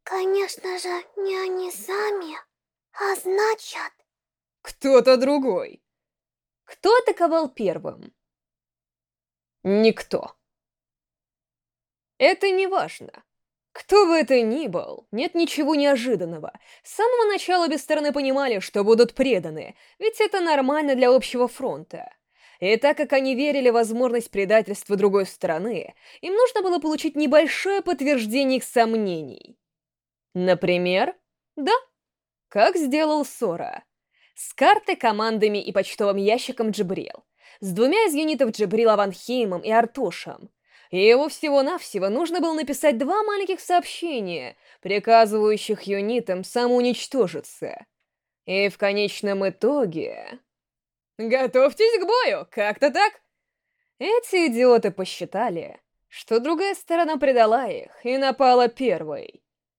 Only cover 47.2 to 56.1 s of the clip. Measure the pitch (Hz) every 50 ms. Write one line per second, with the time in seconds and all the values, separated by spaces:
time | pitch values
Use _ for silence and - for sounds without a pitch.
47.2 | 220 170 165 - - - - - 160 - - - - _ _ _ _ _ _ _
48.2 | _ _ _ _ _ - 185 196 202 196 185 - 208 202 202 208 208 196 - -
49.2 | - 202 196 196 196 190 190 - - 233 294 294 247 185 160 160 - 58 55 55
50.2 | 52 50 - 254 _ _ _ _ _ _ _ _ _ _ _ _ _ _ _ -
51.2 | 220 226 233 262 262 247 254 254 269 285 - - 427 453 466 392 359 359 466 508
52.2 | 494 302 202 151 - - - 226 202 208 208 - 269 294 247 349 403 440 - -
53.2 | _ _ _ _ _ _ _ _ _ _ _ _ _ _ _ - 254 359 453 494
54.2 | 466 - 370 359 339 302 226 233 254 247 240 233 233 202 180 - 190 - - -
55.2 | 175 165 - 190 233 233 175 165 - - - - _ _ _ _ _ _